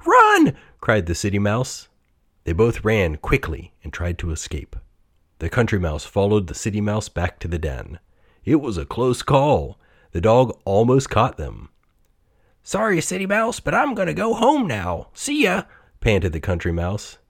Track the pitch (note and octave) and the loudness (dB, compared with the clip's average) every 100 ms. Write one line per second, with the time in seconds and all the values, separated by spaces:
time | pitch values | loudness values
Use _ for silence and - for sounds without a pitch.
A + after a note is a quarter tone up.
0 | - A#4 G#4+ G4+ D4 C3+ - _ - G#2+ | 2 4 6 6 4 2 -12 _ 0 0
1 | F2 E2+ G#2 G2 G2+ A2 C3+ - - _ | 0 -4 -2 0 0 0 -4 -8 -18 _
2 | _ _ _ _ - E2 A#2 - G#2+ A2 | _ _ _ _ -6 2 2 2 0 2
3 | F2 D2+ - C#3 - C#2+ - _ D2+ - | 0 -2 -2 -2 -2 -10 -12 _ -16 -8
4 | F2+ F2 E2+ D#2 - D2 C2 - - _ | -6 -4 -6 -8 -8 -10 -10 -14 -16 _
5 | _ _ _ _ E2+ - A2+ G2+ E2 D2+ | _ _ _ _ -4 0 0 0 0 -4
6 | - - G2+ G#2+ F2 E2+ A2+ G#2 G#2 G#2+ | -4 0 2 2 0 -6 -4 -2 -2 -4
7 | - - F2 - F2 E2+ D#2 C2 - - | -4 -4 -4 -4 -6 -4 -4 -6 -10 -16
8 | _ _ _ _ - D3+ C3+ F#2 - - | _ _ _ _ 0 0 0 -6 -6 -2
9 | B2+ B2 - C3+ D3 A#2 C#2 - _ _ | 0 0 2 2 4 2 0 -10 _ _
10 | _ F2+ G#2+ A#2 B2+ - - G2 A#2 C3 | _ 0 4 4 4 0 0 2 4 4
11 | C3 - A#2+ - B1+ G#1+ - _ _ _ | 2 0 0 -2 -12 -12 -20 _ _ _
12 | _ _ _ _ _ _ - F#3+ A3 F3 | _ _ _ _ _ _ -6 -2 0 0
13 | - F#3 F#3+ G3+ A3+ A#3+ - F#3+ D4 G#3+ | -2 -6 0 0 0 -2 -2 0 0 0
14 | F3+ D#3 A3 A3 A#3 D4+ G#3 G#2+ F2+ E2 | -2 -2 -2 2 4 4 0 -2 -4 -6
15 | - - - D4 G#3+ F#3 - - _ _ | -8 -12 -4 0 2 0 -4 -18 _ _
16 | A#2 G2+ F2 D#2+ F2 F2 F2 E2+ F2 G#2 | 2 2 2 -4 -4 -2 -2 -2 -2 -4
17 | - - _ | -8 -20 _